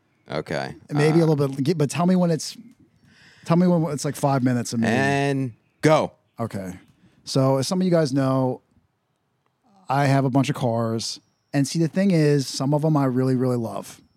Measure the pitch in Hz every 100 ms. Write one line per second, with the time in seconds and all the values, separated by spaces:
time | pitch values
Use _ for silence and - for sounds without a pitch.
0 | _ _ - 76 - 76 67 - - 147
1 | 151 165 160 143 139 139 135 170 143 160
2 | 175 185 175 156 - - - _ _ _
3 | _ _ _ _ - 170 180 175 156 147
4 | 147 - 143 135 127 120 113 117 110 123
5 | 139 139 139 135 131 - _ _ 147 156
6 | 92 - _ - 113 101 95 95 _ _
7 | _ _ - 139 135 135 127 185 185 170
8 | 147 139 131 131 131 - _ _ _ _
9 | _ _ _ _ _ _ _ _ - 135
10 | 143 135 135 135 131 - 127 117 117 113
11 | - - _ _ _ 143 139 165 165 185
12 | 196 165 147 143 131 - 139 147 156 147
13 | 135 127 131 127 127 123 110 101 - -
14 | _